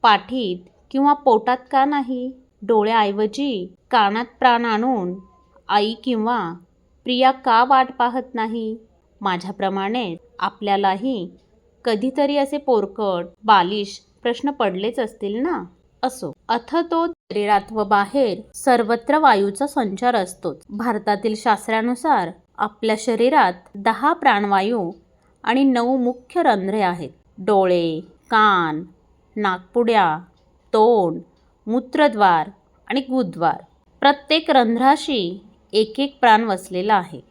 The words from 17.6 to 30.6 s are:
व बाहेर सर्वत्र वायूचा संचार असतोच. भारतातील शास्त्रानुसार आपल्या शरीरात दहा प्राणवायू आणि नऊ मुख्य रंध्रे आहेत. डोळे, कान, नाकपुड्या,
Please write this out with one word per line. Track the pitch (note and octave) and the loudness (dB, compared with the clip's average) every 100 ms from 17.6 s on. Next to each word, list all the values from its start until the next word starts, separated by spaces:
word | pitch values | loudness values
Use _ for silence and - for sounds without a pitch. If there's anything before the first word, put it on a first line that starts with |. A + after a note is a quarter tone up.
| G3+ | 0
व | A3 | -6
बाहेर | G3+ G3+ G3+ C#4 B3 F#3 - - | 0 2 2 0 0 -2 -10 -6
सर्वत्र | - B3 G#3+ A#3 - C#4 | 2 2 2 -2 0 4
वायूचा | D4+ G#3+ G3+ G3 C#4 | 4 4 0 -2 -4
संचार | C#4 A3+ F#3+ B3 A#3+ | -2 -4 -2 0 0
असतोच. | F#3 - F3 D3 _ | -2 -6 -8 -8 _
भारतातील | G#3 A3+ G#3+ G#3+ G#3 A3 G#3+ | -8 -4 -4 -2 -2 -2 -2
शास्त्रानुसार | A#3+ G3+ - A3 A3+ B3 D#4+ B3+ E3+ F3 _ - | 0 -2 0 -2 -2 -4 0 0 0 -10 _ -6
आपल्या | G#3 _ A3 G#3+ | -6 _ -4 -2
शरीरात | A3 A3+ A#3+ D4 G#3+ F3+ _ G3+ | -2 0 2 4 2 0 _ -4
दहा | G3+ A3 C4+ | -2 0 -2
प्राणवायू | E4 C#4+ G#3 G#3 G3 G3 A#3+ F3 G3 _ _ _ _ | 2 2 2 2 0 0 -2 -4 -8 _ _ _ _
आणि | - B3 | -2 2
नऊ | C#4 B3 A#3+ C4 | 2 2 0 0
मुख्य | B3 B3 _ F4 | -2 -4 _ -2
रंध्रे | D#4 G#3+ F#3+ G#3+ | 2 2 0 -2
आहेत. | F#3+ F3 D3+ - _ - | -2 -2 -10 -16 _ -10
डोळे, | G3 G3+ F#3 F3+ E3+ D#3+ F3 _ _ | 0 2 4 2 0 -4 -10 _ _
कान, | A3+ G#3+ F#3+ E3 D3+ F3+ _ _ _ _ - | 2 4 4 0 -4 -10 _ _ _ _ -4
नाकपुड्या, | G#3 F#3 F#3 A#3+ A#3 A3 F3+ D#3 F3+ _ _ _ | -4 -4 -4 -2 2 4 2 0 -8 _ _ _